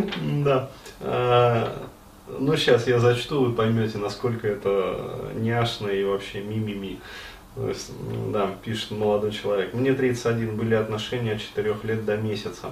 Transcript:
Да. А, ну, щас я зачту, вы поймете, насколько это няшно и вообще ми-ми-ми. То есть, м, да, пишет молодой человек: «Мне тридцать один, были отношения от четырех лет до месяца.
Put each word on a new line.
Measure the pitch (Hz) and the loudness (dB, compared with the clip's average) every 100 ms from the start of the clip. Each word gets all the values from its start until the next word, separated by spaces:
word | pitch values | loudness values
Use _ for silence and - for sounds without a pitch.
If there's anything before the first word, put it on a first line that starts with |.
| - 175 151 143 | 6 -2 0 2
Да. | 143 127 117 - - - | 4 2 0 -12 -18 -10
А, | 117 120 123 120 120 117 110 - - - - - - - | -4 0 4 6 6 4 0 -4 -12 -16 -20 -20 -12 -2
ну, | 135 156 | 2 4
щас | - 117 127 | 6 4 6
я | 120 | 6
зачту, | 120 117 - 147 | 6 4 0 2
вы | 120 | 2
поймете, | 113 110 113 107 107 | 2 2 4 2 0
насколько | 104 - 120 113 107 | -4 -2 -2 -2 -2
это | 101 98 98 92 - - - 101 104 | 0 2 2 0 -2 -6 -8 -8 -2
няшно | 113 117 113 - 104 | 0 2 0 -2 -2
и | 98 | 0
вообще | 98 98 - 104 | 2 0 -4 -8
ми-ми-ми. | 101 110 107 101 98 - - - - - - 117 | -4 -4 -2 -4 -8 -10 -12 -14 -16 -18 -16 -6
То | 107 | -6
есть, | - - | -6 -10
м, | - - 113 110 | -10 -8 -4 -2
да, | 104 98 95 | 0 -2 -4
пишет | 113 110 - | -6 -6 -6
молодой | 107 107 104 107 | -2 2 2 0
человек: | 104 101 101 90 | -2 -2 0 -2
«Мне | 117 135 | 0 2
тридцать | 131 127 117 117 | 4 2 2 0
один, | 117 113 107 | 0 -2 -2
были | 113 110 | 2 2
отношения | 107 107 - 127 113 | 2 -4 -4 -2 -2
от | 107 | -2
четырех | - - 107 101 110 | -4 -2 -2 -2 -2
лет | 113 107 | -2 0
до | 104 | 0
месяца. | 110 101 87 - - | 0 -2 -6 -8 -12